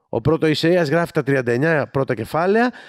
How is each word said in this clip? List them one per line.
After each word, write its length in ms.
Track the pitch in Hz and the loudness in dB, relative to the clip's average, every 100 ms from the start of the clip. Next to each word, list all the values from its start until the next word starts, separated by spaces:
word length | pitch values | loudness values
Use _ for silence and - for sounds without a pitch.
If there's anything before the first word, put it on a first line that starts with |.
| - | -6
Ο 120 | 113 | -2
πρώτο 260 | 113 156 156 | 0 2 0
Ισαΐας 400 | 147 165 180 151 | 0 2 2 2
γράφει 220 | 165 170 | 0 0
τα 120 | - | -2
τριάντα 280 | 135 139 120 | 0 0 0
εννιά 360 | 120 156 156 117 | 0 2 0 0
πρώτα 260 | 135 135 | -2 -2
κεφάλαια, 580 | 110 113 156 180 220 247 - | -4 -4 -2 0 2 0 -2